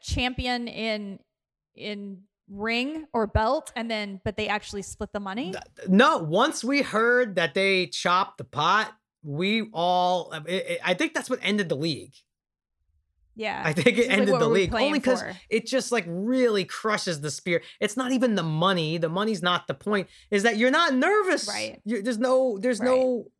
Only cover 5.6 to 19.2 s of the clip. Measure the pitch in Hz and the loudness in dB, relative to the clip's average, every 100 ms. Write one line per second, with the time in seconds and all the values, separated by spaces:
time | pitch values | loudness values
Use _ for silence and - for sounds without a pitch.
5.6 | - - 185 190 285 294 156 180 294 320 | -12 -8 4 6 6 4 2 2 2 0
6.6 | 226 277 - 214 233 247 247 180 165 196 | 0 0 0 0 2 2 0 0 0 2
7.6 | 196 185 175 - 180 180 202 - 131 143 | 2 2 0 -2 2 2 0 -6 -8 0
8.6 | 160 202 208 - _ _ 151 143 190 226 | 2 2 0 -8 _ _ -8 -2 0 0
9.6 | 214 165 175 180 180 180 156 160 156 185 | -2 -2 2 4 2 0 -2 -10 -4 -4
10.6 | 170 175 175 180 311 294 - 254 185 208 | -4 -4 -2 0 0 -2 -4 -4 0 0
11.6 | 170 139 165 139 - - _ _ _ _ | 0 -2 -2 -4 -10 -20 _ _ _ _
12.6 | _ _ _ _ _ _ _ - 208 - | _ _ _ _ _ _ _ -10 -6 -2
13.6 | 160 156 247 214 247 285 202 180 147 180 | -2 2 4 4 4 4 4 4 4 4
14.6 | 175 226 277 302 254 240 - 185 - 220 | 2 2 0 0 0 0 -4 -12 -4 -4
15.6 | 226 262 247 233 170 175 214 262 240 208 | 0 -2 0 -2 -2 -4 0 2 4 2
16.6 | 175 - 220 208 185 156 147 - 180 165 | -2 -4 -2 -2 -2 -4 -6 -6 -2 -2
17.6 | - - 208 247 254 262 247 196 165 156 | -2 -4 -4 -2 -2 2 2 2 0 2
18.6 | 185 180 156 170 160 175 | 2 2 0 0 -2 0